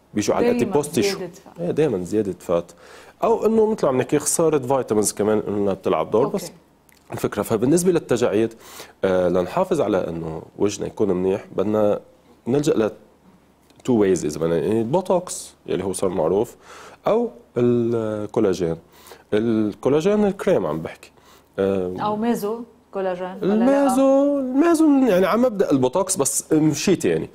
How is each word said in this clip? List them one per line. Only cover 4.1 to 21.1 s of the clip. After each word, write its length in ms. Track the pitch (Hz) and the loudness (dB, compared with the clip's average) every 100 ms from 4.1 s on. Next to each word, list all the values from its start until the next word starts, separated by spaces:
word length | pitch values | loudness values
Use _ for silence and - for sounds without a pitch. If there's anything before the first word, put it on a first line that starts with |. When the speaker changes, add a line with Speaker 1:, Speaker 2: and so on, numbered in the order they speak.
| 147 | -2
Speaker 1:
خسارة 400 | - - 165 151 | 0 0 2 2
فيتامينز 540 | 123 131 117 107 101 | 2 -2 0 0 0
كمان 300 | - 104 110 - | 0 0 0 0
إنها 260 | 101 98 | -2 -2
بتلعب 360 | 92 104 85 80 | -2 0 -2 0
دور، 140 | 107 | 0
Speaker 2:
أوكي. 120 | 139 202 | 0 -2
Speaker 1:
بس 160 | - - _ _ _ _ - | -8 -14 _ _ _ _ -14
الفكرة. 300 | 113 120 - | -6 -4 -4
فبالنسبة 500 | 98 113 127 170 180 | -2 0 2 2 2
للتجاعيد، 600 | 170 - 123 113 101 113 - - - - - | 0 0 0 2 2 0 -4 -20 -20 -20 -4
آه، 240 | 95 92 90 | 0 2 2
لنحافظ 520 | 92 90 - 190 170 | 2 0 -2 0 0
على 280 | 107 98 - | 0 0 -2
إنه 340 | 85 82 80 - - | -6 -8 -10 -12 -4
وجهنا 280 | 101 101 85 | -2 -2 -8
يكون 240 | - 104 | -2 0
منيح، 340 | 90 92 98 - - | 0 0 -2 -4 -6
بدنا 440 | 98 107 104 101 - _ _ _ - | -2 0 2 0 -6 _ _ _ -4
نلجأ 260 | 139 147 | -2 0
ل 180 | - 107 - - _ _ _ _ _ _ _ | 0 -2 -4 -16 _ _ _ _ _ _ _
تو 80 | - | 0
ويز 320 | 117 98 90 | 2 4 2
إذا 160 | 73 76 | 0 -4
بدنا، 160 | 82 82 | -2 0
يعني 240 | 73 110 | 0 -2
البوتوكس 720 | 113 165 185 180 180 - - - - | 0 -2 0 -2 -2 -10 -14 -16 -6
يلي 180 | 82 | -4
هو 80 | 95 | -4
صار 180 | 87 98 | -4 -2
معروف، 460 | 92 80 95 120 - - - - - - | 0 0 0 -2 -6 -20 -20 -20 -8 -2
أو 240 | 214 240 - - - | 0 0 -6 -10 -2
الكولاجين. 1200 | 120 120 117 117 110 107 107 - 107 92 85 82 - - - - _ | 2 2 0 -2 -4 -6 -6 0 0 0 -2 -4 -10 -20 -20 -20 _
الكولاجين 920 | 104 117 110 107 95 131 143 170 214 | -2 0 0 -2 -2 0 0 2 2
الكريم 420 | 208 190 - 156 160 | 0 0 0 0 0
عم 140 | 156 | -4
بحكي. 280 | 160 - - | -8 -12 -20